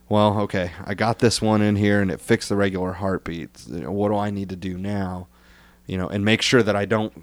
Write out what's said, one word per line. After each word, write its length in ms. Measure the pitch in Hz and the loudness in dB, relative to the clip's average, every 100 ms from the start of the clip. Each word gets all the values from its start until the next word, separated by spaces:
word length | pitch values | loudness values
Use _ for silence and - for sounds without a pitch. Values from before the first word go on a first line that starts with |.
| - | -2
Well, 300 | 107 104 104 | 2 4 2
okay, 320 | 101 101 87 - | 0 -2 -4 -6
I 100 | 95 | -8
got 240 | 95 110 117 | -2 0 2
this 240 | 120 - | 2 2
one 200 | 110 110 | 2 4
in 120 | 104 104 | 4 4
here 240 | 104 104 | 4 2
and 100 | 95 | 2
it 100 | 78 | -2
fixed 280 | - 113 - | 0 0 2
the 80 | 101 | 0
regular 360 | 98 92 92 | 0 0 -4
heartbeat. 720 | 87 98 87 - 85 73 - - | -4 -2 -4 -4 -10 -10 -16 -12
You 120 | 78 | -10
know, 120 | 78 | -6
what 180 | 101 104 | -2 0
do 60 | 104 | 0
I 140 | 104 | -2
need 180 | 101 95 | -4 -6
to 60 | 92 | -8
do 220 | 92 90 | -8 -6
now?" 480 | 95 104 92 90 - _ - - - _ - | -6 -4 -4 -6 -12 _ -20 -20 -20 _ -8
You 120 | 95 | -4
know, 100 | 92 | -2
and 160 | 101 | 0
make 180 | 101 110 | 2 2
sure 200 | - 131 | 4 4
that 140 | 107 101 | 4 2
I 80 | |
don't 280 | 101 110 107 - | 0 0 -2 -8